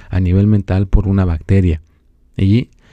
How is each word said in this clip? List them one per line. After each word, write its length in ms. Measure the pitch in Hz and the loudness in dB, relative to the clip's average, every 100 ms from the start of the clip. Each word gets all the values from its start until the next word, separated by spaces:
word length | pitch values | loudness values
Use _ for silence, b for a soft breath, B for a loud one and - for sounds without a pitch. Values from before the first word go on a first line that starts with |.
| B | B
a 80 | 92 | -4
nivel 260 | 92 92 104 | 0 2 2
mental 420 | 104 - 92 98 | 0 0 -2 0
por 200 | - 98 | 0 0
una 180 | 98 92 | 0 -2
bacteria. 560 | 82 - 98 92 78 - _ _ _ _ - | -4 -2 0 0 -2 -8 _ _ _ _ -4
Y 320 | 98 110 135 _ b | 0 0 -2 _ b